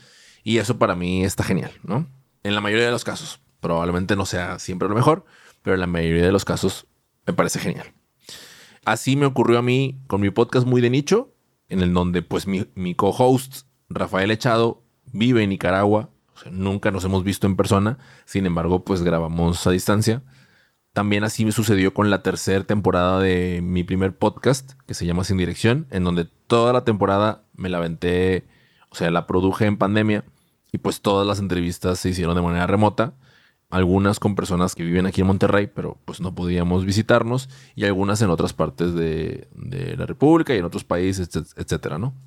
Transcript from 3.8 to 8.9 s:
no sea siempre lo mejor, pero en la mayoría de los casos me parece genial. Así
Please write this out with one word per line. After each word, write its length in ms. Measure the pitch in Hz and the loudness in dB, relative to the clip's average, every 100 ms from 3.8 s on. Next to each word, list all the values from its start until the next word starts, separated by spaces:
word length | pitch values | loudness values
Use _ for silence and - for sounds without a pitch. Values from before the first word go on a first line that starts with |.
| 87 87 92 101 | 0 0 0 -2
no 100 | 95 | -2
sea 320 | 90 90 87 | -4 -6 -8
siempre 300 | - 92 95 | -8 -4 -2
lo 80 | 107 | 0
mejor, 300 | 123 160 - _ - _ | 0 -2 -8 _ -20 _
pero 140 | - 95 | -2 -2
en 60 | |
la 60 | 90 | 0
mayoría 380 | 85 82 85 87 | -2 0 2 4
de 60 | |
los 140 | 98 - | 2 0
casos 420 | - 92 - - _ _ _ - | -2 -2 -4 -14 _ _ _ -4
me 60 | |
parece 260 | 87 90 - | -2 -2 -2
genial. 340 | 107 - - _ _ _ - - - - - _ | -6 -8 -12 _ _ _ -20 -20 -20 -20 -20 _
Así 320 | - | -4